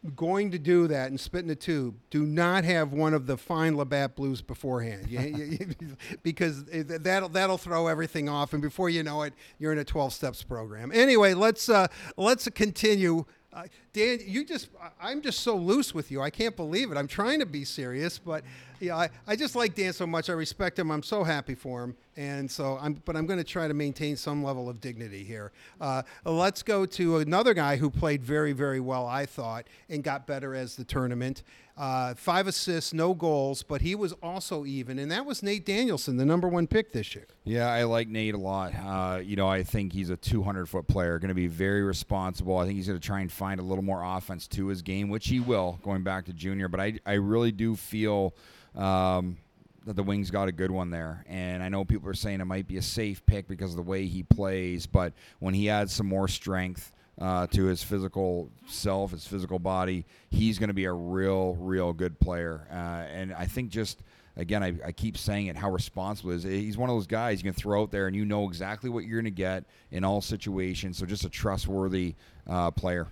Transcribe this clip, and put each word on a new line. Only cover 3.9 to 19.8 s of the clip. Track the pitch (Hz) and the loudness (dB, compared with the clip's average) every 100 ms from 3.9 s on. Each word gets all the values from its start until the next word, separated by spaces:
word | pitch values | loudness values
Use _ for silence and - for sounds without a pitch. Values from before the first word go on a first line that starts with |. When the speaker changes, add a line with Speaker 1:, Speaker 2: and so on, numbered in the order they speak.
| 143 135 131 | 2 0 -2
Speaker 1:
Blues | 139 131 | -2 -2
beforehand, | - 123 139 127 117 101 110 | -6 -8 -4 -2 -2 -6 -6
you, | 120 | -2
you, | 143 151 151 160 190 - 160 135 - | -2 -4 -4 -6 -6 -8 -10 -14 -12
<laughs> | 180 | -4
because | 165 156 170 139 143 | -4 0 0 0 -6
it, | 165 147 165 | -6 -4 -2
that'll, | 165 190 190 | 2 2 2
that'll | 175 190 185 | 2 2 2
throw | 180 170 165 | 0 2 2
everything | 156 160 165 147 | 2 0 -2 0
off. | 147 143 | 0 0
And | 151 | 0
before | 147 - 180 | -2 0 2
you | 165 | 2
know | 151 147 | 0 -2
it, | 151 - - - | -4 -8 -20 -6
you're | 156 | 0
in | 156 | 0
a | 143 | 0
twelve | 160 135 | 0 0
steps | - 139 117 | 0 -4 -4
program. | - 120 110 107 120 | -8 -8 -8 -10 0
Anyway, | 220 262 240 202 | 6 8 10 10
let's, | 180 220 - - | 8 4 4 6
uh, | 208 185 - - - | 6 6 0 -14 0
let's | 196 254 - | 4 4 0
continue. | - 208 - 214 202 180 165 - - _ | 0 0 4 4 6 6 4 0 -14 _
Uh, | - 175 - _ | -16 -16 -18 _
Dan, | 208 220 240 196 | 2 2 2 -2
you | 208 | -4
just, | 294 320 - - | -2 -6 -8 -16
I, | 170 _ 190 | -18 _ -6
I'm | 285 | -4
just | 294 - | -4 -2
so | 240 208 | 0 0
loose | 175 247 269 | 4 4 2
with | 165 - | -4 -6
you. | 135 | -4
I | 139 | -4
can't | - 226 220 | -2 -4 -2
believe | 156 180 262 | -4 -2 0
it. | 143 | -2
I'm | 143 | -4
trying | - 214 302 | -2 0 2
to | 240 | 0
be | 143 | -4
serious, | 135 - 127 127 170 - | -8 -6 -6 -4 -4 -6
but | 175 156 131 - - - | -6 -8 -8 -20 -20 -8
yeah, | 180 165 | -4 0
I, | 170 - - | 0 -2 -4
I | 214 | -2
just | 285 240 | 0 2
like | 226 | 0
Dan | 165 | 2